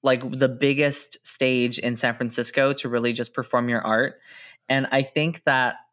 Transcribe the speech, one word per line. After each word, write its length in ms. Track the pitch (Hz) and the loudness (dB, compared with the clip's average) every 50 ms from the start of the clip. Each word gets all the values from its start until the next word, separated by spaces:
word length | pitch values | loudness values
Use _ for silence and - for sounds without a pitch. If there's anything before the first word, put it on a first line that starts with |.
| - | 4
like, 180 | 135 131 123 135 123 | 2 2 2 0 -8
the 200 | - 131 135 127 | 0 0 0 0
biggest 760 | 123 113 143 139 139 139 147 143 139 - - - - - - | 2 2 2 2 2 2 2 0 0 -4 -8 -10 -12 -12 -10
stage 540 | - - - 135 131 127 123 123 123 123 - | -12 -2 0 0 2 2 2 2 0 -2 -2
in 160 | - 123 120 | -2 -2 -2
San 200 | 117 - 120 117 | 0 -2 -2 -2
Francisco 580 | - 127 117 - - 117 - - 139 135 139 139 | -2 -6 -4 -4 -4 -4 -2 0 2 2 2 0
to 160 | - - 123 | -2 -4 -2
really 240 | 120 120 117 120 117 | -2 0 0 0 -2
just 200 | 127 120 - _ | -2 -6 -6 _
perform 360 | - 123 - - 123 120 120 | -8 -4 0 0 0 0 0
your 120 | 120 113 | -2 -2
art. 340 | - 110 110 113 131 139 - _ _ - - - - - - _ _ | 0 0 2 2 0 0 -4 _ _ -20 -20 -20 -20 -20 -20 _ _
And 200 | - 131 135 135 - | 0 0 0 0 2
I 100 | - 139 | 0 0
think 420 | 135 - _ 151 151 165 165 - _ | 0 0 _ -2 -2 -2 -4 -2 _
that 320 | 156 139 131 127 120 - - - _ | 2 2 2 2 0 -2 -6 -18 _